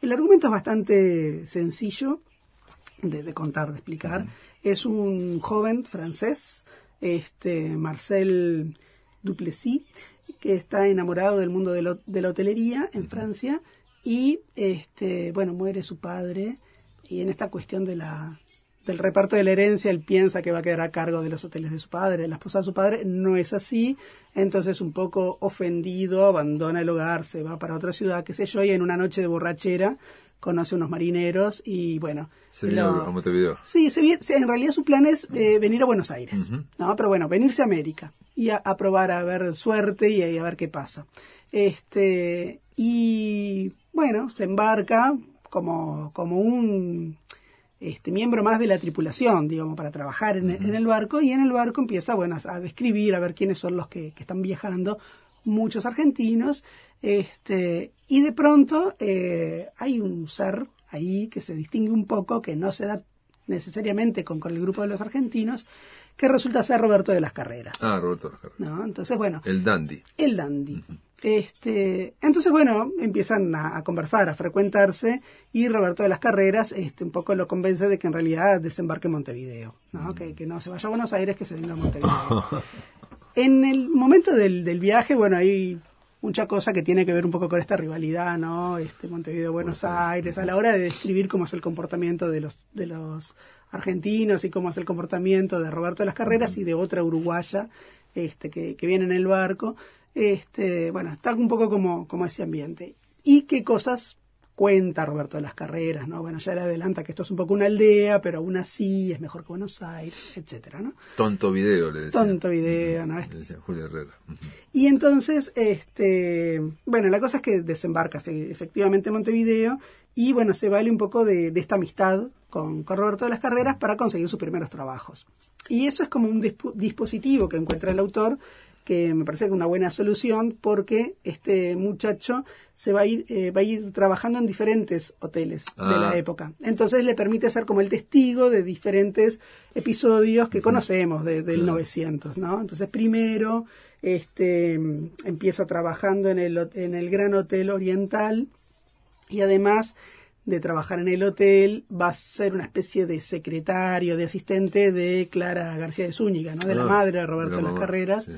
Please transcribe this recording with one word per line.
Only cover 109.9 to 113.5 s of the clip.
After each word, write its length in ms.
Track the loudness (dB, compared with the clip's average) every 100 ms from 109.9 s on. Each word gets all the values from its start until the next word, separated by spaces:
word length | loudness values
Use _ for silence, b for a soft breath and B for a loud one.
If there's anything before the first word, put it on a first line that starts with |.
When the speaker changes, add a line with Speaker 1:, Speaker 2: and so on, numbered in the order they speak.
| -12 -14 -14 -16 -16
Speaker 1:
etcétera, 440 | -16 -18 -16 -12
¿no? 100 | -10 B B 0
Speaker 2:
Tonto 340 | 0 2 0
video, 400 | 2 4 4 2
le 100 | -2
decía. 180 | -2 2
Speaker 1:
Tonto 300 | 2 2 0
video, 520 | 0 0 0 -2 -2
Speaker 2:
Ujú. 80 | -4
Speaker 1:
¿no? 80 | -6
Speaker 2:
Le 60 | -8 -12
decía 180 | -14